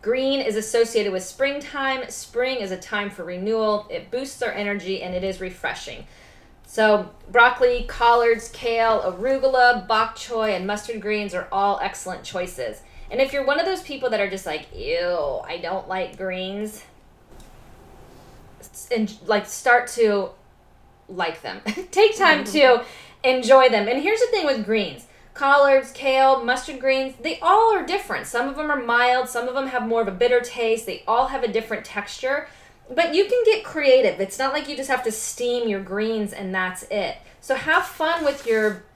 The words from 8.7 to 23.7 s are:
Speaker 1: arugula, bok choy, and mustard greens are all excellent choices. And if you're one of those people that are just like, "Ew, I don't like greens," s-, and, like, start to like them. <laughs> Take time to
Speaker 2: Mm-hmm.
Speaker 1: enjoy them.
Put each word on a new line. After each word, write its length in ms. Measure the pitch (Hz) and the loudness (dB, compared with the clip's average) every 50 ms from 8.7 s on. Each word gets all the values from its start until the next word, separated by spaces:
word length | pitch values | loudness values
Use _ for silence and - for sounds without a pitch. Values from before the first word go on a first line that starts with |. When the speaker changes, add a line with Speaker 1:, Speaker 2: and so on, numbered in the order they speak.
| 226 226 226 226 220 - | 0 2 2 2 2 2
Speaker 1:
arugula, 880 | - 185 185 175 208 262 269 269 262 262 254 254 247 247 240 226 - - | 0 -2 -6 -4 -2 0 0 2 2 2 4 6 6 6 6 4 0 0
bok 300 | 220 214 226 226 - - | 2 2 2 0 -2 -12
choy, 380 | - - 247 226 220 214 196 | -12 -6 -2 -2 0 0 0
and 120 | 180 180 196 | -2 -2 -4
mustard 340 | 208 208 - - 233 220 | -4 -6 -6 -8 -10 -8
greens 320 | 185 208 214 208 208 202 180 | -4 -4 -4 -4 -4 -4 -6
are 140 | 180 - - | -6 -6 -2
all 280 | - 196 196 202 202 - | -2 0 2 2 0 0
excellent 420 | - - - - - 180 143 143 - | -2 -6 -6 -8 -10 -10 -10 -10 -12
choices. 560 | - - 185 180 180 - - 127 113 107 - - - - - - - | -8 -6 -6 -6 -6 -6 -8 -8 -8 -8 -10 -18 -20 -20 -18 -14 -8
And 100 | 196 240 | 0 0
if 140 | 269 269 269 | 0 0 0
you're 120 | 285 269 | -2 0
one 140 | 262 285 311 | 0 0 0
of 60 | 339 | 0
those 160 | 381 381 339 | -2 -2 -4
people 280 | - - 285 262 262 247 | -6 -10 -10 -4 -4 -2
that 80 | 220 202 | 0 0
are 100 | 196 190 | -2 -2
just 160 | 185 190 - | -4 -8 -8
like, 220 | 175 151 156 - - - | -6 -8 -8 -10 -12 -14
"Ew, 640 | - 107 135 160 170 175 175 180 170 147 143 131 101 - | -12 -6 -4 -2 -2 -2 -2 -2 -2 -2 -2 -4 -6 -6
I 120 | - 170 175 170 | -8 -10 -8 -6
don't 240 | 165 185 190 185 - | -6 -6 -6 -6 -6
like 300 | 185 185 180 - - - | -6 -6 -6 -6 -8 -8
greens," 680 | 190 185 185 185 185 190 196 202 214 214 208 - - - _ _ _ _ _ _ _ _ - - - - - - - - - - - - - - - - - - - - - - - - - - | -8 -6 -6 -6 -6 -6 -6 -6 -8 -8 -10 -14 -20 -20 _ _ _ _ _ _ _ _ -20 -20 -20 -20 -20 -20 -20 -20 -20 -20 -20 -20 -20 -20 -20 -20 -20 -20 -20 -20 -20 -20 -20 -20 -20 -20
s-, 300 | - - - - - - 247 | -20 -20 -20 -20 -6 -4 -2
and, 180 | 233 220 202 - - - | -2 -2 -2 -4 -10 -2
like, 200 | - 214 202 202 | 0 0 0 0
start 420 | - - - - - 240 247 247 240 | -4 -12 -2 2 4 4 4 4 0
to 420 | - 233 233 214 208 202 190 - - _ _ _ _ _ _ _ _ _ - _ _ _ _ _ | 0 2 4 4 4 2 0 -4 -10 _ _ _ _ _ _ _ _ _ -20 _ _ _ _ _
like 320 | 185 180 175 165 170 - | -6 -4 -4 -4 -4 -8
them. 200 | - 110 92 - - 214 214 | -10 -12 -12 -10 -8 -8 -8
<laughs> 160 | - 370 - | -8 -10 -4
Take 260 | - 359 427 427 440 - | 4 6 6 6 6 4
time 260 | 381 339 311 294 269 | 4 4 4 4 0
to 140 | 214 196 302 | -2 4 6
Speaker 2:
Mm-hmm. 240 | 277 254 247 226 240 - - - - - - _ - | 8 8 8 6 4 -6 -16 -20 -20 -20 -20 _ 0
Speaker 1:
enjoy 460 | 254 262 254 247 220 269 269 254 | 2 2 2 4 8 8 8 8
them. 180 | 254 | 8